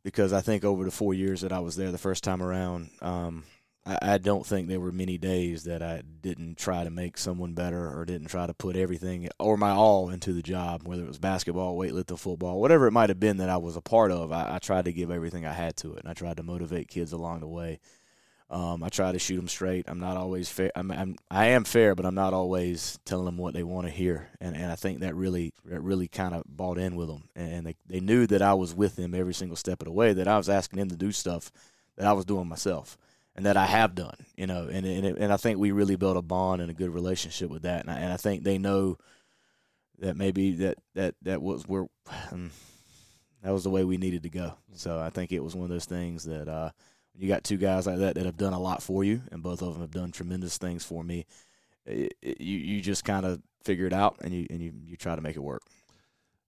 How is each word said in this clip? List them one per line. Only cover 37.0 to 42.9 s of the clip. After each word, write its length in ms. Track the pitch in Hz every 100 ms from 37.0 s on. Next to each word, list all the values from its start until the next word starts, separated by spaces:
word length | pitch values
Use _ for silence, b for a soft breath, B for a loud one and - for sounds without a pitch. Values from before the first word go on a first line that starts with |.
| 90 90 80 - 92
with 140 | 78
that. 180 | 85 87
And 100 | -
I, 80 | 71
and 140 | 90
I 40 | 90
think 280 | 104 95 92
they 120 | 95
know 400 | 98 98 95 87 _ _ _ _ _ _ _ _ _ -
that 160 | 95 82
maybe 360 | 98 95 98
that, 240 | 85 95 - _ -
that, 200 | 95 -
that 180 | - 92
was 260 | 85 69 -
where, 200 | 95 92 _ -
<sighs> 240 | - -
um, 200 | 90 87 b b b b